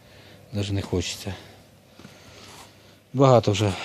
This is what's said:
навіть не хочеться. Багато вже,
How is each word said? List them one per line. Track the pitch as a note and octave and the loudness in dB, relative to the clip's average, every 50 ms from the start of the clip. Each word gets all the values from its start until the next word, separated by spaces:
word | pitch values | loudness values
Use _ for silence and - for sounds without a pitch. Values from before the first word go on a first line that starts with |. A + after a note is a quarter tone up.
| - - - - - - - - - - | -20 -20 -20 -20 -20 -20 -20 -20 -18 -10
навіть | - G2+ G2 G2 | -8 -8 -6 -4
не | G2+ G2 | -6 -6
хочеться. | - - F#2+ F2+ E2+ - - - - G2+ F2+ - - - - - - _ _ _ _ _ - - - - - - - - - - - - - - - - - - - - - _ _ _ | -6 -4 -4 -4 -4 -6 -8 -12 -12 -12 -12 -14 -16 -20 -20 -20 -20 _ _ _ _ _ -20 -20 -20 -20 -20 -20 -20 -20 -20 -20 -20 -20 -20 -20 -20 -20 -20 -20 -20 -20 -20 _ _ _
Багато | - C3 C#3 C3+ B2 A2+ - - | 0 4 6 6 6 6 4 2
вже, | G2+ G2 G#2+ G2 F2+ - | 0 0 0 -2 -2 -4